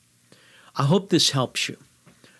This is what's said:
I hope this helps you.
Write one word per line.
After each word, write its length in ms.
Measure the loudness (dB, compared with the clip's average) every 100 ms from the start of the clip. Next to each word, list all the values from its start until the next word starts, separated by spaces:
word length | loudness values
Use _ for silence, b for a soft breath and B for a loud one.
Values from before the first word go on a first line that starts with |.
| _ _ b b b b b
I 100 | -2
hope 260 | 2 2 2
this 200 | 2 2
helps 380 | 0 -4 -4 -8
you. 80 | -10 -20 _ b b b b